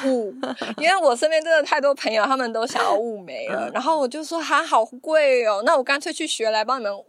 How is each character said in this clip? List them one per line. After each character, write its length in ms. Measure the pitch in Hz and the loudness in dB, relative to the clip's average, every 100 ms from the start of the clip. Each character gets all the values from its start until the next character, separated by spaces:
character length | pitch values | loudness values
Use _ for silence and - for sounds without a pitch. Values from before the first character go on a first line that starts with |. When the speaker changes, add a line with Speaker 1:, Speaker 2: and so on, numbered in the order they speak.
| 269 | -2
Speaker 1:
雾。” 280 | 254 208 254 262 254 | 0 -2 -6 -8 -8
Speaker 2:
<laughs> 200 | 226 226 | -8 -2
Speaker 1:
因 60 | 320 | 2
为 80 | 381 | 4
我 140 | 311 | 4
身 160 | 240 311 | 4 2
边 100 | 320 | 0
真 120 | 320 320 | 2 2
的 60 | |
太 180 | 294 302 | 2 2
多 140 | 277 | 2
朋 180 | 277 226 | 0 0
友， 120 | 220 | 0
他 120 | 285 269 | 2 0
们 160 | 240 | -2
都 140 | 226 233 | -2 -2
想 160 | - | 0
要 100 | 196 202 | 2 0
雾 240 | 233 208 | 0 -8
眉 260 | 175 127 120 | -10 -10 -6
了。 220 | - 120 | -4 -4
Speaker 2:
嗯。 40 | |
Speaker 1:
然 80 | 147 | -4
后 200 | 294 320 | 0 0
我 80 | 254 | -2
就 160 | 294 | -4
说 160 | 311 330 | -6 -6
：“哈， 240 | 285 294 320 | 0 0 2
好 180 | 277 | 2
贵 640 | 220 254 311 311 285 254 226 | 2 -4 0 2 4 4 2
哦， 160 | 202 | 2
那 120 | 240 311 | 2 2
我 80 | |
干 160 | 254 285 | 2 -2
脆 120 | 330 | -2
去 140 | - 214 | -6 -6
学 240 | - 220 | -2 0
来 140 | 220 | 0
帮 160 | 220 269 | 0 -2
你 20 | |
们 160 | 208 202 | -2 -6